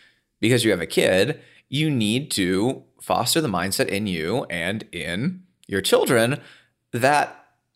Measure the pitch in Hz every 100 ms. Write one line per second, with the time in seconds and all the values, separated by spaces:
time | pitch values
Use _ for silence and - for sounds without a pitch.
0 | _ _ _ - 110 123 113 90 82 -
1 | 143 95 117 147 - _ - 131 156 135
2 | 104 120 151 - 90 95 120 135 - _
3 | - 92 117 165 151 90 95 98 131 98
4 | 104 85 80 123 - 85 85 110 - 87
5 | 78 90 151 185 - _ - 98 - -
6 | 359 120 117 143 - - _ _ _ 120
7 | 131 147 143 - _ _ _